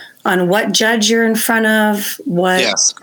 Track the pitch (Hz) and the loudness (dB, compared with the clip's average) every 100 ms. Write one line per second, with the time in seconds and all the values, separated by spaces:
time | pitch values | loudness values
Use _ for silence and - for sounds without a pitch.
0 | - - - 185 180 202 208 - 220 233 | -20 -8 -2 0 0 0 0 0 0 0
1 | 208 226 226 226 - 226 220 220 214 202 | 0 2 0 0 0 0 2 2 2 0
2 | 202 - - 175 185 185 117 98 - - | -6 -8 -4 -2 0 0 0 -2 -2 -4